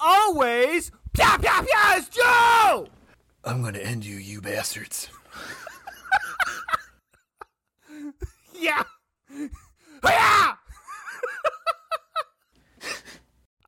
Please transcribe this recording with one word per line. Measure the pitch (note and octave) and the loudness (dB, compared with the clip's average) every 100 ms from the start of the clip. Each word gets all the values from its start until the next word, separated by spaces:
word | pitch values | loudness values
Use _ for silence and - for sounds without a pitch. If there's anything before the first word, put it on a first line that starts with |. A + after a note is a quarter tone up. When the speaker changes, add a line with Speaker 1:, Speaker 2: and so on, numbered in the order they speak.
Speaker 1:
always, | D#4+ G4 G#4+ D#4 B3 A#3+ C4 E4 - - - | 4 4 4 2 0 2 2 0 -4 -14 -6
Pia, | - - F#4+ | 2 2 2
Pia, | A4+ F#4+ B4+ | 2 0 2
Pia, | A4 G#4 F#4 | 2 4 2
is | - | 0
Joe! | A#4+ A#4+ A#4+ A#4 A#4 G#4 B3 - _ _ _ _ _ A#2 | 2 4 6 6 6 4 2 -2 _ _ _ _ _ -6
Speaker 2:
I'm | B2 | -4
gonna | A#2 G2+ | -4 -6
end | G2 A#2+ G2+ | -8 -8 -8
you, | G2+ | -14
you | G2 G#2 | -14 -12
bastards. | G2+ G#2 G#2+ G#2 G2 - - - _ | -8 -6 -6 -8 -10 -12 -12 -18 _
<laughs> | - - - - - - - - F#5+ C6+ C6+ - - - - - _ _ _ _ - - _ _ _ _ D4+ D4 - - _ _ F4+ | -18 -16 -16 -16 -18 -20 -16 -2 -2 -2 -4 -4 -6 -6 -6 -8 _ _ _ _ -20 -20 _ _ _ _ -16 -16 -14 -16 _ _ -8
Speaker 1:
Yeah! | D#4+ D4 - _ _ _ _ C#4 D4 - _ _ E4 C#4+ | -4 -4 -6 _ _ _ _ -14 -14 -16 _ _ _ -2
Yeah! | |
<laughs> | F#4 - G#4+ G#4 D#4+ - - - - C6+ - - - - - C6+ - - - E5 _ E5 - _ _ _ _ _ - - - - _ _ _ _ | 2 4 6 4 4 0 -12 -20 -20 -18 -16 -12 -10 -6 -6 -4 -6 -6 -6 -10 _ -10 -10 _ _ _ _ _ -14 -14 -16 -20 _ _ _ _